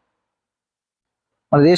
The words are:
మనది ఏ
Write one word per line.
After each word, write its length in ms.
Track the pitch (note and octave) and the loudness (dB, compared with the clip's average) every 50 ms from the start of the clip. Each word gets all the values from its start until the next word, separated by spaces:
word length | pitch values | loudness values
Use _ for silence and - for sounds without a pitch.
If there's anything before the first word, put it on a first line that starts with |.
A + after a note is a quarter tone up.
| _ _ _ _ _ _ _ _ _ _ _ _ _ _ _ _ _ _ _ _ _ _ _ _ _ _ _ _ _ _ | _ _ _ _ _ _ _ _ _ _ _ _ _ _ _ _ _ _ _ _ _ _ _ _ _ _ _ _ _ _
మనది 180 | - D3 C#3+ E3 | -4 -2 0 0
ఏ 40 | F3+ | 0